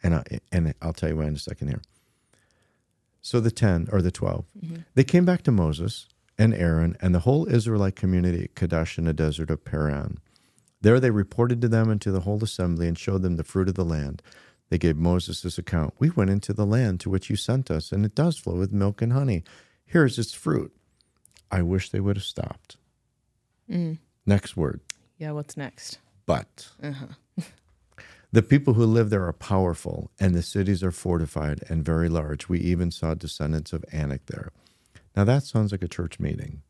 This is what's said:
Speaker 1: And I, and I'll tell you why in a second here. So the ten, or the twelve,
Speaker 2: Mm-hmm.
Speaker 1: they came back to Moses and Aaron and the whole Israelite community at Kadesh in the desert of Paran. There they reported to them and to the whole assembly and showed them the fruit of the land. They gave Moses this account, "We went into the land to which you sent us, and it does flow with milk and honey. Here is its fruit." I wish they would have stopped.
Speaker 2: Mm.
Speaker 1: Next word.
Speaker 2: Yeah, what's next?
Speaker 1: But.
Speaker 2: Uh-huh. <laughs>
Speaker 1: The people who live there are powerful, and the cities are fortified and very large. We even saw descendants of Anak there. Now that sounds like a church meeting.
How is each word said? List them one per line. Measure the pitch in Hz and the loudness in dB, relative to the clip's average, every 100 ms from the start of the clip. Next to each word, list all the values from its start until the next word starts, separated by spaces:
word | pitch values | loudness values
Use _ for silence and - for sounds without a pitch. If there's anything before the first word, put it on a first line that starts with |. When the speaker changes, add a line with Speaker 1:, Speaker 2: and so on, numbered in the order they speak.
Speaker 1:
And | 85 82 | 2 2
I, | - 62 - | 0 -10 -2
and | 87 80 - | 0 0 -2
I'll | 82 | -6
tell | 82 80 | -4 -2
you | 80 | 0
why | 76 | -2
in | |
a | 73 | -4
second | - - 71 | -8 -8 -6
here. | - - _ _ _ _ _ _ _ _ _ _ _ _ _ | -6 -8 _ _ _ _ _ _ _ _ _ _ _ _ _
So | - 123 | -2 2
the | 113 | 2
ten, | - 107 85 85 | 4 4 4 2
or | 98 | 2
the | 87 | 2
twelve, | - - 87 87 - | 0 -2 -4 -6 -12
Speaker 2:
Mm-hmm. | 165 165 - | -12 -12 -4
Speaker 1:
they | 127 | 2
came | 139 175 | 4 6
back | 180 175 | 4 2
to | - | 2
Moses | 107 80 73 82 - - _ _ - | 4 2 0 -4 -6 -16 _ _ 2
and | 110 | 4
Aaron | - 85 82 85 - | 4 2 4 2 0
and | 92 | 2
the | 87 | 2
whole | 120 143 180 | 4 2 4
Israelite | 120 110 107 98 - | 2 2 0 0 0
community | 92 90 90 87 | 0 2 2 0
at | 87 | -4
Kadesh | - 87 82 80 - | -4 -2 0 -2 -2
in | |
the | 82 | -2
desert | 76 78 76 78 | 0 0 0 -4
of | 78 | -4
Paran. | - 78 76 71 - - _ _ _ _ _ - | -4 -2 -2 -2 -6 -10 _ _ _ _ _ 2
There | 107 123 | 6 6
they | 127 | 4
reported | 104 98 - 120 120 | 2 0 0 0 2
to | 120 | 2
them | 113 113 | 2 2
and | 104 | 0
to | 101 | 0
the | 95 | -2
whole | 85 104 | 0 -2
assembly | 110 - 90 85 85 | -4 -2 -2 0 -2
and | 82 | -2
showed | - 98 | -2 0
them | 92 85 | 0 -2
the | |
fruit | 78 95 95 | -2 0 0
of | |
the | 90 | 0
land. | 85 78 69 71 - - - _ - | -2 -2 -4 -8 -14 -20 -20 _ -4
They | 87 | 2
gave | 87 76 | 2 2
Moses | 87 90 - 85 | 2 2 0 -8
this | 90 85 | -8 -8
account, | 82 87 73 - | -2 -2 -2 0
"We | 151 | 0
went | 170 95 | 2 2
into | 101 - | 0 -2
the | 101 104 | -2 2
land | 117 117 90 | 2 2 -2
to | 101 | -2
which | 95 - | -4 -2
you | 104 | -6
sent | - 127 131 | -2 -2 0
us, | 80 - | -4 -2
and | 98 104 | -2 0
it | |
does | - 170 156 | 0 0 0
flow | - 87 | -4 -4
with | 95 | -2
milk | 101 98 101 | 0 -2 0
and | 113 | 0
honey. | 131 139 87 - - _ _ | 0 0 -2 -4 -20 _ _
Here | _ 170 | _ 2
is | 135 - | 4 2
its | 113 | -6
fruit." | - - 143 - _ _ _ _ _ _ _ - | -6 -2 -2 -4 _ _ _ _ _ _ _ -4
I | 95 | -2
wish | 85 95 - | 0 0 -2
they | 101 | -4
would | 98 101 | -2 -2
have | |
stopped. | - - - - _ - _ _ _ _ _ _ _ _ - | -4 -6 -8 -8 _ -20 _ _ _ _ _ _ _ _ -8
Speaker 2:
Mm. | 175 165 160 _ _ | -4 -4 -6 _ _
Speaker 1:
Next | - 101 - - | 2 2 2 -4
word. | 73 - - - _ - | -4 -4 -14 -20 _ -14
Speaker 2:
Yeah, | 151 | -10
what's | 147 147 - | -8 -10 -10
next? | 135 - - - _ _ | -12 -12 -18 -18 _ _
Speaker 1:
But. | - - - - - - | -4 -4 -4 -20 -20 -14
Speaker 2:
Uh-huh. | - 139 131 - _ - | -12 -10 -14 -18 _ -12
<laughs> | - _ _ _ _ - - - - | -12 _ _ _ _ -20 -20 -20 2
Speaker 1:
The | 113 | 2
people | - 143 139 | 6 4 4
who | 113 | 4
live | 113 117 107 | 4 4 2
there | 104 90 | 0 -2
are | |
powerful, | - - 95 90 80 85 80 - - | -6 -2 2 2 0 -6 -8 -10 -2
and | 95 | 2
the | 87 | 2
cities | 85 101 95 92 | 0 -2 0 0
are | 92 | -2
fortified | - 90 85 78 80 76 73 - | -4 -2 -2 -2 -4 -4 -6 -4
and | 80 | -4
very | 78 80 85 | 0 0 0
large. | 82 76 73 - | 0 -4 -8 -4
We | 87 | -2
even | 87 87 87 | 0 0 -2
saw | - 80 | -4 -4
descendants | 80 78 - 76 78 76 | -4 -6 -6 -4 -4 -4
of | 80 - | -10 -8
Anak | 78 71 67 - | -6 -4 -6 -10
there. | - - _ _ _ _ - _ 101 | -12 -12 _ _ _ _ -20 _ 0
Now | |
that | 101 139 | 4 2
sounds | - 113 104 | 2 0 0
like | 98 | -2
a | 90 | -6
church | - 85 - | -6 -8 -4
meeting. | 73 - 71 73 - | -4 -4 -8 -14 -18